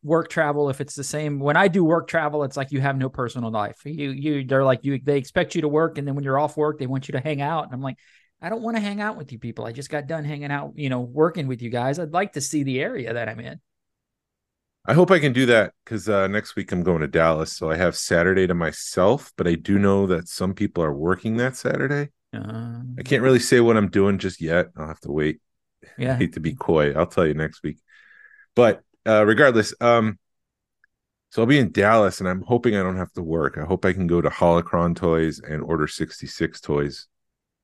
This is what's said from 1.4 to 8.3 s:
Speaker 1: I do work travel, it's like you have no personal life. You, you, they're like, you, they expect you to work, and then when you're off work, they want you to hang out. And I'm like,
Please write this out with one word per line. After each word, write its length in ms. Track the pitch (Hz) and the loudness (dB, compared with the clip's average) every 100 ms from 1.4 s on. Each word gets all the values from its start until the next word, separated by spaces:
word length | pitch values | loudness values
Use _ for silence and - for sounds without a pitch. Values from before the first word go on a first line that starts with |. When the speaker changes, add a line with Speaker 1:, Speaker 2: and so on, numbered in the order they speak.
| 139 156 | 2 4
Speaker 1:
I 100 | 196 | 4
do 160 | 180 | 4
work 240 | 165 170 165 | 4 2 0
travel, 360 | 165 151 147 | -2 0 -2
it's 120 | 139 143 | -4 -4
like 160 | 135 | -4
you 80 | 139 | -2
have 160 | 139 135 | -2 -2
no 140 | 131 | -4
personal 400 | - 120 131 117 | -4 -6 -4 -4
life. 320 | 110 104 - | -4 -4 -8
You, 260 | 143 160 143 | -12 -8 -8
you, 340 | 135 147 143 131 | -6 -4 -4 0
they're 180 | 135 | 2
like, 220 | 135 127 139 | 4 2 0
you, 120 | 135 | -2
they 200 | 131 143 | 0 -2
expect 360 | 135 - 170 | -2 -2 -2
you 60 | 175 | -2
to 80 | 151 | 0
work, 300 | 151 165 160 | 0 0 -2
and 100 | 143 | -6
then 60 | |
when 100 | 139 | -4
you're 140 | 139 135 | -2 0
off 180 | 147 147 | 0 0
work, 220 | 151 151 | -2 -2
they 80 | 127 | -4
want 220 | 131 135 | -6 -4
you 40 | |
to 80 | 131 | -6
hang 220 | 151 143 | -4 -4
out. 220 | 143 165 | -2 -4
And 100 | 147 | -6
I'm 80 | 127 | -8
like, 160 | 135 - _ _ _ | -10 -10 _ _ _